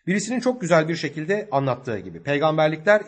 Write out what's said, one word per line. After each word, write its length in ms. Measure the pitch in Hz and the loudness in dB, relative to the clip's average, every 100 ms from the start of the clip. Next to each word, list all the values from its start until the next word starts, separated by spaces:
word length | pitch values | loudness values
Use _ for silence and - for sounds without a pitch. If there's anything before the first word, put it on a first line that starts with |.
| - | -2
Birisinin 340 | 202 208 254 | -2 -2 -2
çok 200 | 254 247 | -2 -2
güzel 280 | 170 170 160 | 2 2 2
bir 80 | 165 | -2
şekilde 520 | 160 156 156 208 202 | -6 -6 -4 -4 0
anlattığı 460 | 139 135 123 - 104 | 0 0 -2 -4 -6
gibi, 240 | 90 82 | -8 -10
peygamberlikler 800 | 135 143 156 156 156 156 202 208 | -4 0 2 2 2 2 2 2